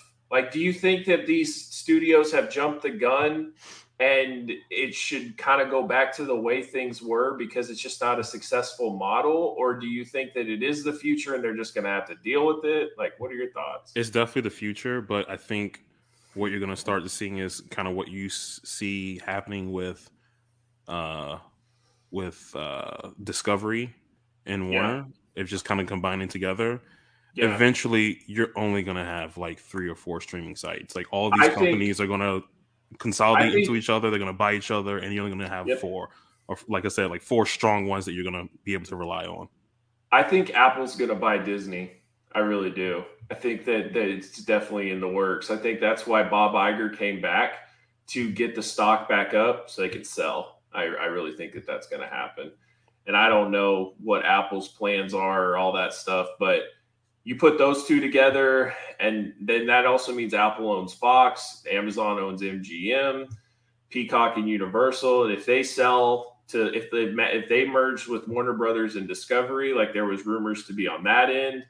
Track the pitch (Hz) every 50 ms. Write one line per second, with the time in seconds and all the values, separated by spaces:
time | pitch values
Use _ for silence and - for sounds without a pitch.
0 | - _ _ _ _ _ 123 127 127 - - 156 165 180 180 - - 185 185 180
1 | 180 190 175 156 147 151 160 165 160 147 - - - - - - - - 160 160
2 | 160 160 160 151 151 151 160 143 120 110 - 143 143 147 147 - - 143 120 107
3 | 117 120 127 139 147 151 156 156 156 - - _ - - - - - _ _ -
4 | 127 135 135 135 131 131 131 123 120 117 - - - - 92 117 135 127 - -
5 | - - 143 131 120 120 110 - - 139 135 139 135 131 135 131 127 104 123 131
6 | 135 131 - - 147 135 127 113 113 117 123 135 131 - - 135 127 123 117 -
7 | 117 113 113 117 123 131 135 127 120 107 - 127 120 113 117 107 - 127 - -
8 | 123 120 120 120 113 - - 110 - - 131 123 123 - - - 123 110 101 95
9 | 95 98 107 120 131 151 156 165 170 156 - - 123 123 123 120 120 120 120 120
10 | 120 - - 135 131 127 - 127 117 110 110 107 120 139 147 147 143 147 151 147
11 | - 147 147 143 143 139 135 127 120 113 110 113 110 110 - 110 101 101 98 98
12 | 95 - 107 92 - 110 131 143 147 156 156 156 156 151 156 151 151 151 - -
13 | 131 131 - - 123 127 127 120 123 120 - - - - - - - - - 117
14 | 117 113 107 120 117 113 - 139 117 107 - - 107 104 104 - - 131 123 123
15 | 110 101 107 101 98 - 95 92 - - 110 104 104 98 - - _ _ _ _
16 | _ _ _ _ _ _ _ 98 104 101 98 101 98 95 95 90 - - 101 95
17 | 82 92 - - 107 98 98 98 95 92 - - - - - - 98 92 92 92
18 | 95 - 92 98 98 98 - - - - - - - - - - 107 101 98 98
19 | 95 95 95 90 - - 95 98 - - 101 98 95 92 92 92 90 90 90 -
20 | - _ _ _ _ _ _ _ _ _ _ _ _ _ _ _ _ - 85 87
21 | 82 80 80 78 73 71 73 76 - _ _ _ _ _ _ _ _ _ _ _
22 | _ _ - 95 92 90 82 - - - - - 76 76 71 - - - - -
23 | - 98 - - 98 98 - - - - 104 101 101 107 113 113 120 123 120 _
24 | _ _ _ _ _ _ _ _ _ - 98 98 95 92 92 95 98 107 123 135
25 | 139 135 131 _ _ _ _ - 95 90 101 95 - - 104 98 95 87 101 95
26 | 87 95 92 95 95 92 - 98 95 92 95 98 117 117 120 123 - _ _ _
27 | _ _ _ _ _ _ _ - 117 113 104 104 120 123 123 - - 123 117 110
28 | 107 107 101 - - - 104 110 117 113 - 98 107 104 101 101 95 95 92 92
29 | 87 87 87 85 82 80 82 90 90 85 85 - - - - 95 92 87 82 -
30 | - 90 87 85 - - - 87 85 82 - - - 82 85 - - - - 92
31 | 90 - - 98 101 107 101 - - 160 - 104 185 175 143 104 101 101 98 95
32 | 104 95 101 98 101 101 95 95 95 - _ _ _ _ _ _ _ _ - -
33 | - 120 104 - 113 110 113 110 117 110 - - 202 180 120 113 107 - 113 110
34 | 110 110 107 101 101 95 92 92 104 104 104 104 98 - 113 104 98 101 101 98
35 | 90 98 101 101 101 101 95 92 98 92 95 92 92 120 127 - - 90 92 92
36 | 90 - - _ _ _ _ _ _ - 92 - - - 107 95 92 101 - -
37 | 98 90 85 87 - - 127 117 107 - - - - 110 104 104 101 98 98 98
38 | 92 95 87 90 90 92 90 90 87 87 - _ _ 101 98 95 87 87 95 87
39 | 87 85 85 87 87 87 87 85 87 - _ _ _ _ _ _ _ _ _ _
40 | _ _ - - - - 190 185 180 - - 113 123 131 131 135 131 123 - -
41 | 123 113 107 95 107 110 107 101 92 101 101 101 95 95 92 90 92 90 - _
42 | _ _ _ _ _ _ - 104 107 104 104 101 95 92 87 92 92 92 87 85
43 | - - - - - - - - - 123 113 107 - 127 117 107 98 95 92 120
44 | 107 98 98 95 95 - - - 107 - 107 104 104 - 110 104 101 98 95 92
45 | 95 92 92 98 98 95 92 85 - - 110 107 - 117 110 98 - - 113 -
46 | - 120 113 107 104 92 110 104 104 104 104 104 98 104 107 107 110 107 107 -
47 | 104 101 101 95 92 87 87 101 123 - - - - - _ _ _ _ _ _
48 | _ - - 123 120 113 101 104 117 110 - 110 107 - - - 104 104 110 110
49 | - - 110 104 101 - 104 104 110 113 98 - - - - - 95 92 90 -
50 | - - - - 82 78 - - - - - _ _ _ - - 87 82 82 -
51 | 82 85 85 90 82 78 76 78 85 80 - - - - 85 - - - - 73
52 | - - - 62 62 - - - 71 - - _ _ _ _ _ _ _ _ _
53 | _ 101 101 101 110 117 113 104 104 98 101 101 101 101 98 95 92 92 - -
54 | 101 110 101 95 - - 101 101 98 - 101 95 95 - - - 107 101 101 98
55 | 98 95 98 95 95 95 95 95 92 92 92 92 92 92 92 92 92 92 - -
56 | - - 92 92 90 90 - - 98 92 - - - - - _ _ _ _ _
57 | _ _ _ _ _ 117 123 127 - 156 151 147 135 139 143 139 - - 151 143
58 | 139 131 120 135 135 135 135 135 135 135 131 131 131 127 - - - - - -
59 | - 107 107 107 101 98 - - 98 104 117 117 117 117 123 123 123 127 127 127
60 | - - 123 120 117 107 101 104 107 107 110 117 110 107 104 95 92 92 - -
61 | - 123 127 127 127 - - - - - - - - - 95 101 104 107 98 110
62 | 110 107 104 101 95 95 92 95 98 95 95 98 92 90 85 85 87 104 123 135
63 | 139 139 131 135 135 131 110 - _ _ _ _ _ _ _ _ _ _ - 123
64 | 120 110 127 120 117 117 117 113 107 107 107 104 95 92 92 110 127 131 131 -
65 | 139 131 123 123 120 110 101 95 - - 123 135 135 131 - 131 127 123 123 123
66 | 123 120 120 120 - - - _ _ - - 120 110 101 - 113 110 - - 117
67 | 113 104 101 113 117 - - 113 104 - 117 123 135 135 131 131 127 127 123 113
68 | - 117 120 110 - - 117 123 123 123 113 110 117 113 113 113 110 107 110 101
69 | 95 95 92 - - - 131 - 127 127 135 135 135 135 131 120 110 104 - 104
70 | 104 101 98 98 101 107 110 110 107 110 104 101 - - 101 101 95 85 80 80
71 | 90 101 110 120 127 135 131 135 135 135 131 131 123 -